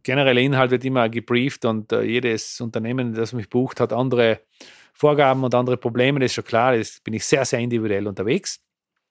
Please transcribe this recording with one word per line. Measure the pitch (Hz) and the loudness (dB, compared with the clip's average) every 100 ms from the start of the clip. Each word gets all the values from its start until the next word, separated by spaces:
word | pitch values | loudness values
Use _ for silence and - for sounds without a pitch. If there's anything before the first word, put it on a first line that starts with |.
generelle | - 131 135 123 | -4 2 4 4
Inhalt | 135 135 127 | 4 2 2
wird | 127 | 2
immer | 131 131 113 | 0 0 0
gebrieft | 113 107 120 131 - 120 | -2 -2 0 0 -2 -4
und, | 110 107 | -2 -2
äh, | 110 | -2
jedes | 107 120 123 110 - - | 0 -2 -2 -4 -6 -10
Unternehmen, | 117 117 113 127 123 | -8 -6 -4 -4 -4
das | 110 113 | -4 -6
mich | 123 101 | -6 -4
bucht, | 123 127 - | -2 -2 -2
hat | 120 | -2
andere | 113 131 123 113 107 _ _ - - _ | 0 0 2 2 0 _ _ -20 -20 _
Vorgaben | - 147 147 139 131 | 0 2 4 4 4
und | 131 | 2
andere | 123 123 123 | 0 0 -2
Probleme, | 123 117 127 143 | -2 0 2 2
das | 127 | 0
ist | |
schon | - - | -2 -2
klar, | 113 123 120 | 2 4 2
das | 107 - | -2 -10
bin | - | -8
ich | 110 - | -6 0
sehr, | 143 127 | 0 0
sehr | 123 | -2
individuell | 120 117 110 101 101 | -2 -2 0 -2 -4
unterwegs. | 98 98 170 - - _ _ _ _ _ | -4 -2 -2 -4 -14 _ _ _ _ _